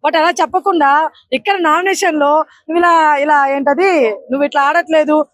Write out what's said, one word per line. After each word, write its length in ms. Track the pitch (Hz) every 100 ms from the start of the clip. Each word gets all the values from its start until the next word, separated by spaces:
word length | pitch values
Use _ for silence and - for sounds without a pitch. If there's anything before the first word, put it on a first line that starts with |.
But 120 | 294 330
అలా 100 | 320 349
చెప్పకుండా 500 | 311 370 381 349 277 294 320 _ _ 262
ఇక్కడ 200 | 403 392 330
నామినేషన్ 540 | 311 381 370 370 302
లో 100 | 285 302 302 _ -
నువ్వు 120 | 330
ఇలా, 120 | 349 330 311 294
ఇలా 140 | 294 294 277 277
ఏంటది, 360 | 269 277 381 339 233 202 -
నువ్వు 140 | 269 285
ఇట్లా 140 | 294 277
ఆడట్లేదు 500 | 330 339 320 302 302 294